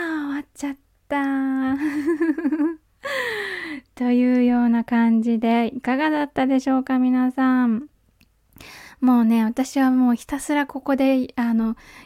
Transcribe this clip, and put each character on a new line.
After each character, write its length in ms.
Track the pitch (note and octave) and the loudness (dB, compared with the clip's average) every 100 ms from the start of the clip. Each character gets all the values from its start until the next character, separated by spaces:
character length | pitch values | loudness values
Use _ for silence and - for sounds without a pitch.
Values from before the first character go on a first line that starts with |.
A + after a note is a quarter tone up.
| E4+ D#4 C#4+ | -4 -6 -6
終 80 | C#4+ | -8
わ 40 | |
っ 60 | - | -10
ち 140 | - C#4+ | -10 -10
ゃ 40 | |
っ 40 | C4+ _ _ _ | -10 _ _ _
た。 100 | C#4+ C#4 C4+ C4+ C4 C4 C4+ D4+ D4 D4 D#4 E4 D4+ D#4 D#4 D4+ D#4+ _ _ C#5 C5+ B4 G#4+ G4+ F#4 E4 C#4+ - - | -4 -2 -2 0 -2 -2 -2 -2 -2 -2 0 0 0 -2 0 -2 -2 _ _ -8 -6 -4 -6 -6 -8 -10 -12 -16 -6
<laughs> 0 | |
と 160 | B3 | 0
い 280 | B3 B3 B3 | 2 4 4
う 40 | |
よ 200 | B3 A#3+ | 2 2
う 60 | A#3+ | 2
な 140 | A#3 | 2
感 380 | A#3 A#3 A#3 A3+ | 0 2 4 2
じ 180 | A3+ A3+ | 2 0
で、 340 | A3+ A#3 A#3 | 0 0 0
い 60 | B3 | -4
か 160 | - C4 | -4 -2
が 140 | D#4 | 0
だ 140 | D4+ | 0
っ 100 | C#4+ | -2
た 140 | - C4 | -2 0
で 120 | C4+ | 0
し 100 | C4+ | 2
ょ 100 | C4 | 0
う 40 | |
か、 160 | C4 C4 | 0 0
皆 320 | B3+ B3+ B3+ | 2 2 0
さ 340 | B3+ C4 B3+ B3 | 0 2 2 2
ん。 220 | A3 D4+ _ _ _ _ _ _ - - - - - | 0 -4 _ _ _ _ _ _ -20 -20 -20 -20 -2
も 200 | B3+ B3 | 2 4
う 60 | A3+ | 4
ね、 200 | A3+ A3 | 2 2
私 320 | A#3+ C4+ C#4 | -2 -4 0
は 140 | C4 | 2
も 200 | B3+ B3 | 4 2
う 40 | A#3 | 0
ひ 120 | - | -2
た 120 | C#4 | -8
す 120 | - | -2
ら 140 | D4 C#4+ | -2 -2
こ 140 | C4+ | -6
こ 160 | C4+ C4+ | -4 0
で、 360 | C4+ C4 B3+ - | 2 2 -2 -4
あ 160 | A#3 | 0
の、 240 | A3+ A3+ A#3+ - - | 0 0 -4 -12 -20